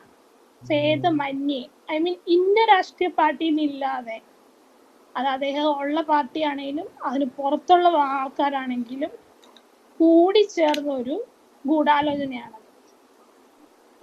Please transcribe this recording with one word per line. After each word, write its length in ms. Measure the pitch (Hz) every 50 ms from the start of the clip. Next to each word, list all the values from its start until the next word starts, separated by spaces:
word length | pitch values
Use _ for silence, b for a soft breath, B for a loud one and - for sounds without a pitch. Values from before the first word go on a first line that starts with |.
| - _ _ _ _ _ _ _ _ _ _ _ - -
ഭേദമന്യേ, 960 | 320 294 - - 311 294 - 349 320 285 277 277 277 277 277 285 285 254 247 - _ _ _ - 311
I 80 | 311 330
mean, 120 | 359 359 - _
ഇന്ന 380 | 381 339 359 370 381 403 440 453
രാഷ്ട്രീയ 420 | 453 403 370 359 - - _ 359
പാർട്ടിയിൽ 420 | 359 349 - 311 311 302 254 320 330
നിന്നില്ലാതെ, 720 | 302 311 302 285 277 269 269 269 269 254 247 226 220 226 - _ _ _ _ _ _ _ _ _ _ _ _ _ _ _ _ _ _
അത് 100 | 254 254
അദ്ദേഹം 520 | 277 269 269 277 277 277 294 294 302 294 277
ഉള്ള 220 | 285 285 294 320
പാർട്ടിയാണേലും 840 | 320 311 302 294 285 240 - 311 311 294 277 277 277 277 277 311 381 453 - - -
അതിന് 220 | 294 240 277 285
പുറത്തുള്ള 600 | 254 - - 269 277 294 294 - - 359 349 349 349
ആൾക്കാരാണെങ്കിലും 1200 | 339 294 285 269 269 277 269 269 254 - 285 285 277 269 262 254 247 247 233 226 254 269 302 - - - _ _ _ _ _ - _ - _ _ _ _ _ _ _ -
കൂടി 420 | 330 330 330 330 339 381 403 427
ചേർന്ന 520 | 415 415 - 349 320 302 302 294 285 285 277
ഒരു 300 | 262 233 247 294 403 494 - _ _ _ _ _ _ -
ഗൂഢാലോചനയാണ്. 920 | 269 311 302 294 294 294 285 294 302 285 285 285 269 254 233 240 233 - - - _ _ _ _ _ _ _ _ _ _ _ _ _ _ _ _ _ _ _ - _ _ _ _ _ _ _